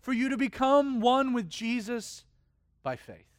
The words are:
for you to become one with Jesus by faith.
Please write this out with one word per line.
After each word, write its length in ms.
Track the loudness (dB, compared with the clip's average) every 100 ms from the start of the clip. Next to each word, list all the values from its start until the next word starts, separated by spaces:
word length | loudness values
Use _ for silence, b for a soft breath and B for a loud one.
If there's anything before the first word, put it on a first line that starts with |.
for 120 | -2
you 160 | -2 0
to 80 | 0
become 600 | -2 0 4 4 4 2
one 340 | 4 4 2
with 160 | 0 -4
Jesus 760 | -6 -4 -4 -4 -8 -8 -16 _ _ _ _ _ _
by 140 | -8 -8
faith. 300 | -10 -20 _